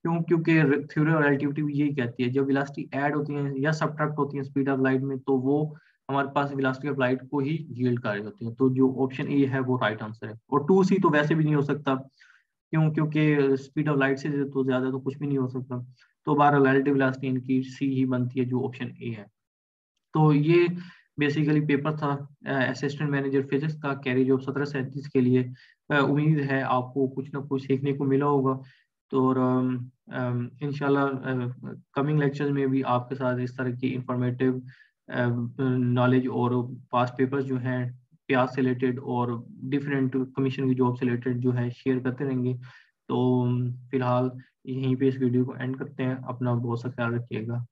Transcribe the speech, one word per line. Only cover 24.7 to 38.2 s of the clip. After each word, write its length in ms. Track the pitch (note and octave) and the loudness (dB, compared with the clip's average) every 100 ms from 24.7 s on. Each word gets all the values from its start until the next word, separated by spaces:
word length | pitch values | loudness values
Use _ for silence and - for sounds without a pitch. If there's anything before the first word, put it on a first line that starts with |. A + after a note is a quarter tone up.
| C#3 B2+ C#3 - | -4 -6 -8 -2
के 120 | C3+ | 2
लिए। 320 | B2 B2+ B2+ B2+ - _ _ | 4 4 2 -8 -20 _ _
अ, 160 | D3 C3+ | 2 2
उम्मीद 280 | D3 D3+ D#3 | 4 4 2
है 240 | C3+ C3+ | 2 0
आपको 460 | B2 B2+ B2 C#3 C3 | 0 -2 -2 -2 -2
कुछ 260 | C3+ - | -4 -8
ना 60 | C#3 | -10
कुछ 260 | C3 C3+ C3+ | -4 -6 0
सीखने 260 | C3+ C#3 | 0 0
को 120 | C#3 | -2
मिला 220 | C#3 C3+ C#3+ | 2 2 4
होगा। 340 | C#3+ C3 C3 - _ _ _ _ | 2 2 -2 -8 _ _ _ _
तो 180 | C3+ C3 | 2 2
और, 100 | C3 | 2
अम, 520 | B2+ B2+ B2+ B2+ B2+ _ - | 2 2 0 -2 -8 _ -12
अम, 380 | C3 B2 B2 A#2+ - | -6 -4 -4 -6 -6
इंशाल्लाह, 440 | C#3+ C#3+ C#3+ C#3 C#3 | -6 -2 0 2 0
अ, 460 | C3 C3 B2+ B2 B2+ - - _ | -2 -4 -4 -4 -8 -12 -14 _
coming 240 | - C#3+ D3+ | -4 0 2
lectures 320 | C#3+ C#3 C#3+ | 0 0 -2
में 200 | C#3 C3+ | 0 0
भी 120 | C3+ | 0
आपके 320 | B2 B2 B2 | 0 -2 -2
साथ 240 | B2+ B2+ B2 | -4 -2 -2
इस 200 | B2 C3 | -4 -4
तरह 140 | B2+ | -6
की 160 | B2 B2+ | -4 -4
informative, 720 | B2+ B2 B2 B2 B2 C3 B2+ B2+ - _ _ - | -4 -4 -2 -2 2 0 0 -8 -20 _ _ -8
अ, 160 | C3 A#2+ A#2+ A#2+ B2+ | -2 0 0 -4 -2
नॉलेज 680 | C3 B2+ B2 B2 B2 C3 B2+ | 0 0 2 4 4 4 2
और 480 | B2 B2 B2 B2 - - | 0 0 0 -2 -10 -4
past 220 | B2 B2 | 0 0
papers 300 | - B2+ C#3 | 0 -2 0
जो 120 | C3+ B2+ | -2 -4
हैं 500 | B2 B2+ B2 - _ _ | -2 -4 -4 -8 _ _